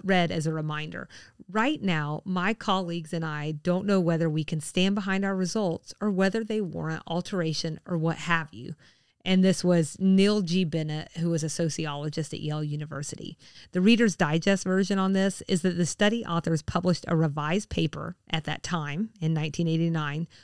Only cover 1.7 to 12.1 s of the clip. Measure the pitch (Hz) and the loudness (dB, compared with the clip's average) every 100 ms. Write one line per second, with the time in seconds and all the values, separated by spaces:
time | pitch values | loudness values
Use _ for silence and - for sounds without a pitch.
1.7 | 311 196 156 147 151 - 185 185 226 - | 0 0 0 -2 -4 -4 -2 -2 -2 0
2.7 | 190 175 170 156 170 160 147 147 151 180 | 0 -2 -6 -6 -6 -4 -6 -6 -4 -2
3.7 | 180 196 190 170 165 165 156 156 160 - | 0 2 2 2 2 0 0 -2 -4 -2
4.7 | 180 190 202 196 190 196 190 180 220 190 | 0 2 0 0 0 0 0 -2 0 -2
5.7 | 160 - - 208 185 190 220 220 220 185 | -2 -8 -4 -2 2 2 0 -2 -2 -2
6.7 | 165 160 160 - 170 - 190 160 151 165 | -4 -4 -6 -4 -4 -2 -2 -2 -2 -4
7.7 | 156 - 175 160 156 156 165 151 104 131 | -6 -4 -2 0 0 0 0 0 -10 -12
8.7 | 156 _ _ _ _ - 185 185 180 180 | -14 _ _ _ _ 2 4 6 4 4
9.7 | 175 156 - 190 190 196 208 170 185 170 | 4 2 2 4 6 6 4 2 0 0
10.7 | 160 156 156 - 165 170 165 156 - 165 | -2 -4 -6 -8 -4 0 0 -2 -2 -2
11.7 | 156 156 143 156 | -2 -6 -6 -6